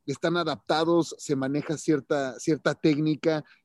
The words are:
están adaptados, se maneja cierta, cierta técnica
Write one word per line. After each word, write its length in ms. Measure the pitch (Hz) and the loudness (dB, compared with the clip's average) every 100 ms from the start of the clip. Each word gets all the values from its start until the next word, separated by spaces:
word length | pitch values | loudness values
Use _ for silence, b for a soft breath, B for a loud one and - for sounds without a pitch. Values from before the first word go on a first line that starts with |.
| - | -10
están 300 | 135 165 175 | -4 -2 0
adaptados, 800 | 156 131 - 160 165 170 151 - | -2 -4 0 0 4 2 2 -4
se 200 | - 135 | -4 -2
maneja 400 | 135 147 - 147 | -2 -2 -4 -4
cierta, 600 | - 147 - 147 135 117 | 0 0 0 -2 -2 -4
cierta 360 | - 143 160 143 | -2 -2 0 0
técnica 720 | 165 147 156 151 165 156 - b | 2 2 0 0 0 -2 -4 b